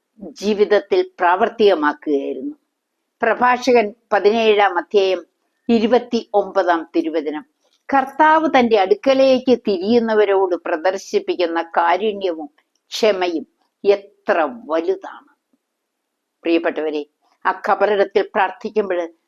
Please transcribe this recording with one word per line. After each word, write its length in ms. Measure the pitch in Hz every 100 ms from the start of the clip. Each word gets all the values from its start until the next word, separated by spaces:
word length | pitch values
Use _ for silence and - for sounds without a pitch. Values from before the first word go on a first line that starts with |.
| _ _
ജീവിതത്തിൽ 920 | 190 - 196 202 202 202 - 190 185 -
പ്രാവർത്തികമാക്കുകയായിരുന്നു. 1400 | 175 185 220 220 208 175 147 143 - 143 139 131 143 151 _ _ _ _ _ _
പ്രഭാഷകൻ 720 | 233 220 247 247 247 240 214 - _
പതിനേഴാം 640 | 202 190 226 220 208 202 175
അധ്യായം 480 | 160 208 190 180 165 _ _ _ -
ഇരുപത്തി 600 | 233 214 226 247 233 -
ഒമ്പതാം 560 | 202 196 190 175 170 160 170
തിരുവചനം, 500 | 160 160 147 151 - _ _ _ _
"കർത്താവ് 560 | 277 262 - 311 320 311 269
തന്റെ 200 | 240 214
അടുക്കലേക്ക് 800 | 190 196 - 269 269 254 262 240
തിരിയുന്നവരോട് 960 | - 190 190 240 226 220 202 196 190 170
പ്രദർശിപ്പിക്കുന്ന 1080 | - 170 170 190 - 208 185 175 175 165
കാരുണ്യവും 880 | 165 - 170 175 220 202 190 160 151 _ _ _ _
ക്ഷമയും 580 | - 220 190 180 165 - _ _ _ 196
എത്ര 640 | 202 - _ - 185 151 120 123
വലുതാണ്." 640 | 160 170 381 - - _ _ _ _ _ _ _ _ _ _ _ _
പ്രിയപ്പെട്ടവരെ, 600 | 170 165 170 156 156 151 147 _ _ _ 185
ആ 160 | 185 -
കബറിടത്തിൽ 520 | 196 196 208 196 214
പ്രാർത്ഥിക്കുമ്പോൾ 920 | 190 214 190 - 220 214 202 180 170 -